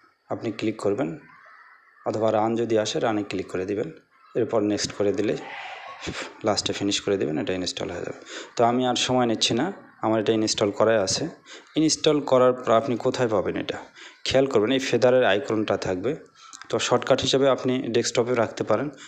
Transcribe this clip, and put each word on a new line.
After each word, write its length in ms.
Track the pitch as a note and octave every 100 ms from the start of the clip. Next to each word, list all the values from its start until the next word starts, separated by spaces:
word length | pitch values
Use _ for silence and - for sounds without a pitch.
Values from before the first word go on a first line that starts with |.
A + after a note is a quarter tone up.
| _ _ _
আপনি 180 | G#2 A2+ G#2
ক্লিক 180 | G#2+ G#2
করবেন, 240 | G#2 G#2 D#3 D#3 - - - - - - _ _ A#2+
অথবা 220 | A2 A2
রান 200 | G#2+ A2 A2+
যদি 180 | A2+ A2
আসে 180 | G#2+ D#3
রানে 220 | B2+ G#2+ G2+
ক্লিক 180 | F#2+ -
করে 140 | F2+ F#2
দিবেন। 220 | G2+ D#3+ - _ _ _
এরপর 260 | C3+ G#2+ A2+ G#2
নেক্সট 200 | G2+ - -
করে 140 | G2+
দিলে 220 | F#2+ G#2+ - - - - - - - - - - -
লাস্টে 280 | G#2+ G2 -
ফিনিশ 240 | G2 G2+ G2+
করে 160 | - G2
দিবেন, 180 | D2 D#2
এটা 140 | -
ইনস্টল 340 | F#2 F2 - -
হয়ে 140 | F2 -
যাবে। 140 | - - - -
তো 60 | -
আমি 180 | A#2 B2 B2+
আর 100 | A#2 -
সময় 200 | B2+ A#2+
নিচ্ছি 260 | A2 -
না, 120 | A#2 F3 - - -
আমার 160 | A2 A2
এটা 120 | G#2
ইনস্টল 380 | A2 A2 - G#2
করাই 260 | - A2 F#2+ F#2+
আছে। 180 | - D#3 - - - - D3+
ইনস্টল 420 | D#3 - D#3 D3+ -
করার 220 | B2+ B2+ B2
পর 140 | A#2 A2+
আপনি 140 | A2+ A#2
কোথায় 340 | B2+ B2+ A#2+
পাবেন 240 | G#2 F2 E2
এটা 180 | - - - - - -
খেয়াল 220 | - C3 C3+
করবেন, 240 | A#2 G#2+
এই 100 | C3 -
ফেদারের 380 | A#2 B2 B2+
আইকনটা 520 | A2+ G2 G2+ A2 G#2+ G2 -
থাকবে। 260 | F#2 A2 D#3 - _ - - -
তো 100 | A2
শর্টকাট 380 | - A#2+ - C3
হিসেবে 240 | C3+ C#3 C#3
আপনি 260 | B2+ B2+ B2+ A#2
ডেস্কটপে 420 | A#2 A#2 - A#2
রাখতে 280 | A#2+ G#2+ -
পারেন। 240 | A2 A2 D3 -